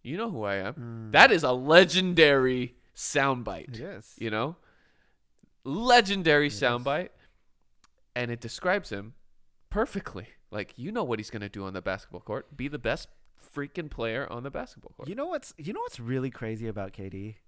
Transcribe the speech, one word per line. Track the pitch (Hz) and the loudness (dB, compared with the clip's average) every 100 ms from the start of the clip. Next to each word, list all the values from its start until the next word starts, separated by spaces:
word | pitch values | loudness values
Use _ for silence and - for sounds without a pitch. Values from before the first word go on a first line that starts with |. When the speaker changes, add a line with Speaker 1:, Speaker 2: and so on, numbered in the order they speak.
Speaker 1:
You | 120 170 | -8 -6
know | 233 | -6
who | 143 | -4
I | 104 98 | -2 -2
am." | 95 | -4
Speaker 2:
Hmm. | - 120 113 110 | -8 -10 -10 2
Speaker 1:
That | 135 190 | 8 10
is | 190 | 8
a | 147 | 2
legendary | 127 135 170 185 180 185 175 151 139 131 127 120 _ _ | 0 8 8 8 2 2 6 8 8 4 0 -4 _ _
sound | - - 143 139 127 | -10 -2 2 2 0
bite. | 107 87 - | -6 -10 -12
Speaker 2:
It | 113 | -12
is. | 165 175 - - | -12 -12 -18 -10
Speaker 1:
You | 110 | -4
know? | 107 131 170 _ _ _ _ _ _ _ _ _ _ | -2 -4 -6 _ _ _ _ _ _ _ _ _ _
Legendary | 131 160 247 247 196 196 160 147 147 | -8 -4 6 6 6 0 4 4 4
Speaker 2:
It | |
is. | 107 | 2
Speaker 1:
sound | 127 120 | 0 0
bite. | 131 147 185 _ _ _ _ _ _ _ _ _ _ 123 | -2 -4 -6 _ _ _ _ _ _ _ _ _ _ -6
And | 120 | -6
it | 120 | -6
describes | 113 - 180 196 - | -8 -6 -2 -2 -4
him | 101 104 - - - - _ _ | -10 -10 -20 -20 -20 -20 _ _
perfectly. | 208 220 208 - 95 113 - _ | -4 -2 -4 -8 -14 -14 -20 _
Like, | 104 95 - | -10 -10 -10
you | 143 | -8
know | 226 | -6
what | 147 110 | -4 -4
he's | 104 | -6
gonna | 113 101 | -10 -10
do | 101 95 | -10 -8
on | |
the | 95 | -6
basketball | 98 95 - 90 | -6 -6 -8 -18
court. | - 110 - 131 | -10 -10 -10 -10
Be | 135 | -10
the | 143 | -4
best | 113 151 - - - _ - | -4 -4 -8 -20 -20 _ -14
freaking | - 143 - 151 | -10 -8 -8 -10
player | - 113 117 139 | -6 -4 -4 -6
on | 120 | -10
the | 135 | -10
basketball | - 247 - - - | -10 -12 -16 -20 -14
court. | 143 | -10
Speaker 2:
You | |
know | 214 320 | -8 -6
what's, | 320 - - | -8 -10 -12
you | 151 | -10
know | 320 | -8
what's | 480 - | -8 -10
really | 117 131 131 | -6 -4 -4
crazy | - 113 110 113 | -6 -8 -6 -8
about | 104 98 | -8 -10
K | - 98 | -10 -12
D | 95 104 104 | -12 -14 -16